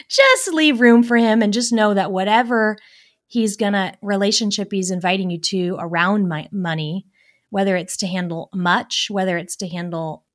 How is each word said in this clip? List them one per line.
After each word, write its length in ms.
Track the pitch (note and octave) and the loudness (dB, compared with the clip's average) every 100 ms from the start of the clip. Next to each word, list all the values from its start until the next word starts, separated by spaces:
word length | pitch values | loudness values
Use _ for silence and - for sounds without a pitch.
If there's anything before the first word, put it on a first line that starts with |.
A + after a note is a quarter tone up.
| - | -2
just 440 | - C4+ - - | 4 4 4 0
leave 280 | D#4+ D4+ A#3 | 2 2 6
room 220 | A#3+ A#3 | 6 6
for 140 | A#3 A#3 | 4 2
him 260 | A3+ A3 | 4 2
and 100 | G#3 | 2
just 200 | G#3+ A#3 | 0 0
know 200 | A3+ G#3 | 2 2
that 180 | G3 E3+ | 2 0
whatever 640 | F#3 G3 A3 B3 A#3 G#3+ G#3 _ _ _ _ _ | -2 2 2 2 0 0 -2 _ _ _ _ _
he's 300 | A#3+ A3 G3+ | -2 -2 0
gonna, 380 | G3+ G3+ F#3 - | 0 0 -2 -6
relationship 680 | G3+ G3 G3+ G#3+ G#3+ G#3 G3 | -4 0 0 0 -2 -4 -4
he's 180 | G3 F#3 | -4 -2
inviting 400 | F3+ F3 F#3+ F3+ | -2 0 0 -2
you 80 | E3+ | -4
to 360 | - F#3 F3+ F3+ | -4 -2 -2 -4
around 500 | E3+ E3 F3+ G#3 F#3 | -4 0 2 2 0
my, 200 | D#3 - | -4 -8
money, 540 | G3+ E3+ D#3+ D3+ F#3 - _ _ _ _ | -6 -4 -4 -6 -8 -12 _ _ _ _
whether 260 | G3 G3 F3+ | -2 0 0
it's 200 | F#3 - | -4 -8
to 80 | F#3 | -6
handle 440 | F#3 F3 E3 - | -4 -6 -8 -8
much, 540 | F#3+ F3 G3+ - - - | -2 2 0 0 -6 -4
whether 260 | G3 F#3+ E3+ | -2 0 -2
it's 200 | F#3 - | -6 -10
to 120 | F3+ | -8
handle 560 | F3 F3 E3 D#3+ D3 _ | -8 -6 -6 -6 -10 _